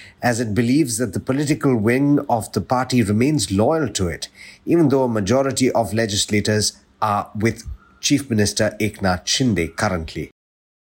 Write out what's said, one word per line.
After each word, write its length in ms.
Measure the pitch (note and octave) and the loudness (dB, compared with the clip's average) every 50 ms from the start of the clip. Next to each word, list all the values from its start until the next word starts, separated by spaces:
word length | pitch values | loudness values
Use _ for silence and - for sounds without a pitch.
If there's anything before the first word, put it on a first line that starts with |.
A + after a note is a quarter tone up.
| - - - _ - | -20 -20 -12 _ -2
as 180 | A#2+ A#2+ A2 | -2 -2 -2
it 140 | B2 A2 G2+ | -2 -2 0
believes 420 | G2+ A#2+ A#2 B2+ D3+ D#3+ B2+ A2+ | 0 2 2 2 2 2 0 -2
that 160 | G#2 B2+ A2 F#2+ | -2 -4 -4 -4
the 80 | G2+ | -4
political 560 | - - C3 C#3 D#3 C3 D#3 - - C#3+ B2+ | -4 -2 -2 -2 0 0 -2 0 2 2 2
wing 440 | A2+ G2+ A2+ A#2+ C3 C#3+ C#3+ C#3+ C#3+ - - | 2 2 2 2 2 4 4 2 2 2 0
of 200 | A#2+ A2+ G2+ - - | -2 -2 -2 -2 -4
the 100 | G#2+ F#2 | -4 -2
party 400 | - C3 B2 C3 B2 - B2 A#2 | 0 0 -2 0 0 0 2 2
remains 500 | F#2+ G#2 G#2+ A#2+ C#3+ D#3 C#3+ G#2 - G2 | 2 2 2 2 2 2 0 -2 0 0
loyal 380 | F#2+ G#2+ C3 D#3+ D#3+ D#3 A2 | 2 2 2 2 0 0 -2
to 180 | - - F#2+ E2+ | -2 -2 -4 -4
it, 220 | D#2+ - - - _ - - - - - _ | -4 -6 -10 -14 _ -18 -20 -20 -20 -12 _
even 240 | - D#3 E3+ E3+ C#3 | 0 2 4 4 4
though 160 | A#2+ C3+ C3 | 4 2 2
a 40 | B2 | 2
majority 600 | A#2 A2 G2+ F#2 A#2 C3+ C3+ C3+ A#2+ - C3+ B2+ - | 0 0 0 2 2 2 2 0 0 0 0 2 2
of 200 | - A2+ F#2+ G2 | 0 0 0 0
legislators 840 | A2 A2+ G#2+ G2+ G2+ - - G#2+ G#2 G2+ A2 G#2+ G#2+ G2+ - - - _ _ _ _ - | -2 -2 0 -2 -2 -2 -2 -2 0 0 0 0 0 0 -2 -4 -8 _ _ _ _ -2
are 280 | A2 G2+ G#2 - - - | -2 -2 -2 -4 -6 -4
with 300 | G2+ G2+ A2+ A2 - - - - - _ _ _ _ | -2 -2 -2 -2 -4 -8 -14 -14 -14 _ _ _ _
Chief 280 | - - C#3+ C3+ - - | -2 0 0 0 0 0
Minister 480 | A#2 G#2+ G#2 G2+ - - A2 G#2 - - | 0 0 0 0 0 -2 -2 -2 -2 -2
Eknath 460 | G#2+ G#2 - - - F#2+ F2+ F2+ - - | -4 -4 -4 -2 -2 -2 -2 -2 -2 -4
Shinde 480 | - - C3 B2+ G#2+ F2 E2 D#2 - | -2 0 0 0 0 0 -2 -4 -4
currently. 520 | - A2 G#2+ F#2 F2 D#2 - - D#2+ D2 - - _ _ _ _ _ _ _ _ _ | -4 -2 -2 -2 -4 -6 -8 -8 -10 -10 -10 -12 _ _ _ _ _ _ _ _ _